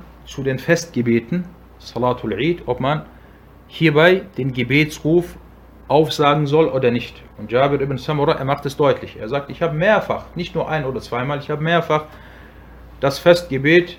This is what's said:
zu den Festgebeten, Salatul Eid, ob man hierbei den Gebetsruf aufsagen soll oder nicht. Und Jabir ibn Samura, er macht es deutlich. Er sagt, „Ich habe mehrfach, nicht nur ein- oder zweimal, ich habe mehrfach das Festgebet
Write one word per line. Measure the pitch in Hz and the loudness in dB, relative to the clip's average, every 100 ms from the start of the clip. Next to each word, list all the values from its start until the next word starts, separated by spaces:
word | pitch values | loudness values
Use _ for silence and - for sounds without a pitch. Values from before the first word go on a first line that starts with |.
| - - - | -14 -20 -16
zu | - | -6
den | 135 131 | -4 -2
Festgebeten, | - 170 - 123 117 117 113 180 175 - - - | 0 0 0 -2 0 0 -2 -6 -6 -14 -20 -20
Salatul | - - 123 - 110 | -12 -2 -2 -2 -4
Eid, | 101 156 175 - | -2 -2 -2 -4
ob | 123 | -2
man | 135 156 - - - - - - - | -2 -2 -6 -20 -20 -20 -20 -20 -18
hierbei | - 160 147 170 190 - - | 0 2 6 6 6 0 -6
den | 135 | -4
Gebetsruf | 123 120 139 151 - 151 170 170 - - - - - - | -2 0 2 2 -2 0 2 0 -6 -20 -20 -20 -14 0
aufsagen | 147 156 - 143 147 143 | 2 2 2 2 2 2
soll | 151 160 | 2 2
oder | 131 123 | 2 0
nicht. | 117 - - - - | 0 -4 -14 -20 -16
Und | 107 | -2
Jabir | 120 143 139 | 2 2 0
ibn | 139 127 | -2 -4
Samura, | - 147 147 | -4 0 0
er | 151 | 0
macht | 135 143 135 | -2 -2 -4
es | - | 0
deutlich. | 139 120 90 - | 2 0 -4 -12
Er | 110 | -8
sagt, | 139 - | -6 -8
„Ich | - | -6
habe | 165 | -4
mehrfach, | 151 196 202 - 98 - | 0 2 2 0 -6 -8
nicht | 170 165 | -10 -8
nur | 165 - | -6 -4
ein- | 156 | -4
oder | 135 120 | -4 -6
zweimal, | - 120 139 143 | -6 -6 -4 -6
ich | 139 | -6
habe | 147 | -4
mehrfach | 160 170 160 151 - - - - - - - - - - | 0 0 2 0 -2 -14 -20 -20 -20 -20 -20 -20 -20 -4
das | 139 - | -2 2
Festgebet | 170 175 - 135 143 175 175 | 4 4 2 -2 4 4 2